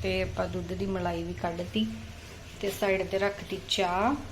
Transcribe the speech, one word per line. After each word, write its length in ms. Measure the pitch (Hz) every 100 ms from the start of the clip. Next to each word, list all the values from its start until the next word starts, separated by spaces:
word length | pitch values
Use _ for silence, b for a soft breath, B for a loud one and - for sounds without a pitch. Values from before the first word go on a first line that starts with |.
ਤੇ 180 | 190 185
ਆਪਾਂ 260 | 185 - 185
ਦੁੱਧ 260 | 180 175
ਦੀ 120 | 185 196
ਮਲਾਈ 380 | 190 175 170
ਵੀ 100 | 170
ਕੱਢਤੀ 540 | 175 175 170 180 214 220 220 - - - - - -
ਤੇ 120 | 202 196
ਸਾਈਡ 280 | 202 190 180
ਤੇ 100 | 196
ਰੱਖਤੀ 420 | 196 196 - 190 -
ਚਾਹ। 460 | - 185 180 220 285 -